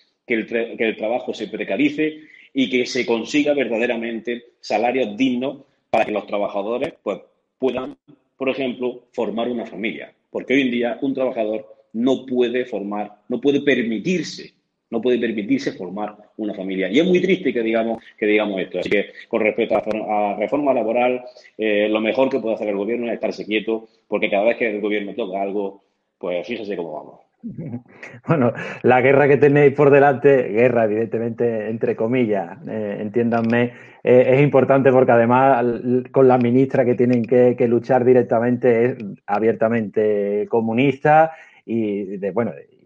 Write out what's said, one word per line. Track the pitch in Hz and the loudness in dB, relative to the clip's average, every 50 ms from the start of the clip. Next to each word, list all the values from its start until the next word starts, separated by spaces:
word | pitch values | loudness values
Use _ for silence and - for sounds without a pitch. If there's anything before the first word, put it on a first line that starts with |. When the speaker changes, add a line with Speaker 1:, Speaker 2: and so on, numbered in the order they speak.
| _ _ _ _ _ | _ _ _ _ _
Speaker 1:
que | - 120 | -4 -4
el | 113 104 - | -4 -4 -4
tra-, | 113 117 117 117 107 | -4 -4 -4 -4 -4
que | 107 117 113 | -4 -2 -2
el | 101 - | -2 -4
trabajo | 107 107 117 127 - - 110 | -4 -4 -4 -4 -6 -8 -10
se | - 113 95 | -10 -10 -10
precarice | 101 101 104 - 98 101 143 147 147 147 156 156 156 - - - - - - _ _ | -8 -10 -6 -6 -2 -2 -2 -2 0 -2 -4 -4 -4 -8 -18 -20 -20 -20 -20 _ _
y | 139 135 - | -4 -4 -2
que | 131 123 120 | 0 -2 -2
se | 120 - 127 117 | -2 -4 -6 -2
consiga | - 117 113 110 - - 151 147 147 147 | -2 -2 -2 -2 -2 -2 0 0 2 0
verdaderamente | 143 135 110 117 107 117 123 120 113 113 117 113 110 101 - 120 120 - - _ _ | 0 0 -2 -2 -2 -2 -2 -2 -4 -6 -8 -8 -8 -8 -8 -10 -10 -10 -20 _ _
salarios | _ - 117 104 113 120 123 135 127 107 101 | _ -4 -2 0 0 0 0 0 -2 -2 -2
dignos | 104 131 131 123 123 127 135 139 139 - _ _ _ _ _ | -2 -2 0 0 -2 -4 -6 -8 -10 -18 _ _ _ _ _
para | - 120 - | -2 -2 0
que | - | 0
los | 107 104 95 - | -2 -6 -6 -4
trabajadores, | 107 101 101 98 - 101 98 104 117 123 139 165 - _ | -6 -4 -4 -4 -4 -6 -6 -4 -4 -4 -6 -6 -8 _
pues, | _ 110 98 90 - _ _ _ _ _ _ _ | _ -8 -8 -8 -10 _ _ _ _ _ _ _
puedan, | - 131 117 123 127 139 139 _ _ _ 147 _ _ _ _ | -4 -4 -2 -4 -8 -10 -14 _ _ _ -20 _ _ _ _
por | _ 135 131 | _ -6 -4
ejemplo, | 123 - 135 127 117 - 127 123 - - _ _ _ | -4 -4 -4 -6 -6 -4 -6 -6 -6 -8 _ _ _
formar | - 113 101 101 113 120 123 | -6 -6 -6 -4 -6 -6 -4
una | 123 117 101 | -6 -8 -8
familia. | - - 87 104 110 82 73 64 - _ _ _ _ | -10 -10 -8 -8 -8 -8 -8 -14 -18 _ _ _ _
Porque | _ 104 92 - 123 | _ -12 -4 0 0
hoy | 139 | 0
en | 135 127 | 0 0
día | 120 120 117 120 113 - | -2 -2 -2 -4 -4 -4
un | 139 139 131 | -4 -4 -4
trabajador | 127 131 127 110 117 110 107 107 110 - - - _ _ _ _ | -2 -4 -4 -2 -4 -4 -4 -4 -6 -8 -12 -20 _ _ _ _
no | 110 120 135 131 123 127 | -2 0 0 0 0 -2
puede | - 127 123 123 117 117 127 123 | -6 -2 0 0 0 0 -4 -4
formar, | - - 101 101 101 104 104 104 104 - _ _ _ | -4 -6 -8 -8 -6 -6 -8 -8 -10 -12 _ _ _
no | 123 120 | -8 -2
puede | 120 143 139 143 | 0 0 0 2
permitirse, | 147 143 131 123 117 113 113 104 - 170 185 180 151 - - - 71 - _ _ _ _ _ _ _ _ | 2 2 0 0 0 -4 -4 -4 -2 -2 -2 -2 -4 -6 -12 -16 -18 -20 _ _ _ _ _ _ _ _
no | 113 117 | -8 -4
puede | 110 127 123 117 | 0 0 0 0
permitirse | 117 113 107 107 98 104 135 123 - - | 0 -2 -4 -4 -2 -2 -2 -2 -2 -6
formar | - - 98 87 92 101 107 101 - - - _ _ | -8 -8 -12 -12 -8 -8 -10 -10 -10 -16 -20 _ _
una | - 110 104 98 | -10 -8 -8 -6
familia. | 98 92 95 95 95 92 90 | -8 -8 -6 -4 -4 -4 0
Y | 98 135 | 2 2
es | 170 | 2
muy | 185 180 180 | 4 2 2
triste | - 185 190 - - 139 113 | 2 2 0 0 0 -2 -2
que | 120 113 | -2 -2
digamos, | 113 113 113 113 113 113 113 - - _ _ | 0 0 0 0 -2 -4 -6 -10 -20 _ _
que | 110 | 0
digamos | 104 104 104 107 101 101 95 | 2 2 2 2 0 -2 -4
esto. | 90 - - 110 | -6 -4 -6 -6
Así | 107 - | -4 0
que, | 104 104 98 - - - - _ | 0 -2 -2 -4 -10 -20 -12 _
con | - 113 | -4 0
respecto | 107 107 101 - 113 101 - | 0 0 0 0 -2 0 0
a | 101 | -2
la | - | -2
for-, | 107 104 110 107 104 | -2 -6 -6 -4 -4
a | 107 104 104 101 101 | -2 -2 0 -2 -2
reforma | 98 107 104 - 147 147 139 127 | -2 -4 -2 -2 -2 0 0 0
laboral, | 127 110 107 117 123 123 127 127 127 - - - - - - _ - | 0 0 0 0 0 0 0 0 -4 -6 -12 -20 -20 -20 -20 _ -6
eh, | 110 110 104 104 104 107 | -2 0 0 2 0 2
lo | 107 107 | 0 0
mejor | 107 110 101 127 135 131 | 0 0 2 2 0 0
que | 135 127 | 0 -2
puede | 110 110 110 | -2 -4 -4
hacer | 101 110 104 | -4 -4 -4
el | 101 | -4
gobierno | 98 101 104 120 120 120 117 | -4 -4 -4 -4 -4 -4 -6
es | 107 | -6
estarse | - - 104 92 - 92 | -6 -6 -6 -6 -6 -6
quieto, | - 104 107 98 107 113 110 - - _ _ _ _ | -4 -4 -4 -2 -2 -4 -6 -6 -12 _ _ _ _
porque | - 104 98 113 | -4 -2 -2 0
cada | 104 98 104 | 0 2 2
vez | 117 117 - | 2 0 0
que | 127 113 | -2 -4
el | 104 104 | -2 -4
gobierno | 101 104 104 107 101 98 95 | -4 -2 -2 -2 -4 -6 -8
toca | - 117 95 92 98 | -8 -8 -6 -6 -6
algo, | 98 101 95 104 101 98 98 - _ _ _ _ _ _ _ _ | -6 -4 -4 -4 -6 -6 -8 -12 _ _ _ _ _ _ _ _
pues | - 90 90 87 85 | -8 -6 -6 -6 -6
fíjese | - 120 107 110 101 101 | -6 -10 -10 -8 -8 -8
cómo | 87 85 82 78 | -8 -8 -10 -10
vamos. | 76 71 71 - - _ _ _ _ - | -14 -14 -16 -20 -20 _ _ _ _ -16
Speaker 2:
<laughs> | 233 151 123 170 151 110 123 - _ - - - - - 120 _ - | -16 -14 -12 -14 -12 -12 -14 -14 _ -20 -20 -20 -20 -20 -20 _ -2
Bueno, | 165 160 123 120 - - - - - - - | 0 2 2 0 0 -2 -10 -12 -14 -2 2
la | 117 127 127 | 2 4 4
guerra | 123 131 139 135 147 135 | 4 4 4 6 6 4
que | 143 131 | 4 4
tenéis | 143 147 139 147 147 143 131 | 4 4 6 6 6 4 4
por | - 147 143 | 6 4 6
delante, | 139 143 139 143 143 123 127 143 139 131 - - | 8 8 6 6 4 4 4 4 4 4 2 0
guerra, | 101 107 120 127 117 117 113 | 2 2 2 4 4 2 0
evidentemente, | 110 104 110 113 101 110 113 117 120 113 113 123 117 113 110 104 104 | 0 0 -2 -2 -2 -4 -4 -4 -6 -4 -2 -2 -2 -2 -2 -6 -6
entre | 113 117 123 117 110 | -6 -4 -2 -4 -2
comillas, | 101 113 113 123 131 123 107 104 98 90 85 92 - - 104 | -2 -2 -2 0 0 0 0 0 -2 -4 -6 -10 -14 -14 -10
eh, | 107 110 107 104 101 104 | -8 -6 -6 -6 -6 -6
entiéndanme, | 107 104 101 120 117 120 113 117 113 113 117 120 120 120 - - - - - _ _ | -8 -4 -2 0 0 2 0 0 0 0 2 0 0 0 -4 -10 -20 -20 -20 _ _
eh, | 117 123 123 127 127 123 | 4 6 6 6 6 6
es | 131 | 4
importante | 147 143 131 135 127 131 135 139 131 135 | 4 6 6 4 4 6 4 4 6 6
porque | 127 131 127 127 | 6 6 6 6
además | 123 117 117 117 123 127 135 139 135 120 120 | 6 4 6 4 4 4 6 4 4 4 2
l-, | 120 117 110 - 127 123 127 127 127 | 0 -2 -2 -2 -2 -2 -2 -2 0
con | - 139 135 127 | 2 4 6 6
la | 123 131 | 6 4
ministra | 120 120 120 127 135 131 - 135 127 | 4 2 4 2 2 2 2 0 2
que | 117 123 | 2 2
tienen | - 123 120 127 120 113 | 2 2 2 2 0 0
que, | 104 131 123 123 123 120 120 | 2 4 4 4 4 4 2
que | 131 117 | 2 2
luchar | 117 117 117 - 135 127 127 | 2 0 2 2 2 2 4
directamente | 123 127 123 120 - 127 113 117 123 123 120 123 127 117 113 117 | 6 6 4 4 2 0 0 2 0 0 2 2 2 4 4 2
es | 123 131 120 113 98 98 - _ | 0 0 -4 -10 -12 -12 -14 _
abiertamente | - 101 104 107 113 110 98 113 113 117 117 110 98 - 110 107 107 107 101 101 101 101 104 104 101 | -4 -2 0 2 0 0 2 0 0 0 0 -4 -2 -2 0 0 0 0 0 0 -2 -2 -2 -4 -2
comunista | - 117 113 113 113 117 131 143 131 131 _ 151 151 156 160 160 160 - - - _ _ _ | -2 -2 -2 0 0 2 2 2 0 0 _ 4 6 6 4 4 0 -10 -20 -20 _ _ _
y, | - 110 117 113 104 101 101 104 90 101 98 | -6 -4 -4 -2 -2 -4 -4 -6 -8 -8 -6
de, | 95 98 | -6 -4
bueno, | 87 104 120 104 76 69 - _ _ _ _ | -2 -2 -4 -4 -6 -12 -18 _ _ _ _